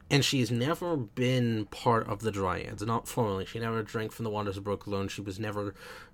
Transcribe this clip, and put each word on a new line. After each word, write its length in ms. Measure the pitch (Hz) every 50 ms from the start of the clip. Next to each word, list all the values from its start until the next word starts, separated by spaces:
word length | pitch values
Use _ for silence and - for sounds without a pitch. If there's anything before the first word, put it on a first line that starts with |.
| - -
And 140 | 143 139 127
she's 260 | - 143 135 120 110
never 460 | 123 117 123 147 170 - 180 175 165
been 680 | 143 120 104 - 127 127 123 131 127 120 117 113 110 104
part 420 | - - - - 123 117 110 104 113
of 120 | 107 101
the 120 | 107 110 101
Dryads, 520 | 101 98 90 87 87 - - 107 98 107
not 220 | 113 113 - -
formally. 400 | - - 135 117 104 98 95 92
She 140 | - - 113
never 220 | 117 113 113 113 107
drank 280 | - - 113 110 107
from 140 | - - 117
the 60 | 110
waters 260 | 104 104 104 101 95
of 80 | 101 98
Brooklyn. 440 | 101 98 - - 104 101 98 98 95
She 120 | - -
was 180 | 101 104 90 98
never 360 | 110 107 101 104 101 101 - - - - - - - -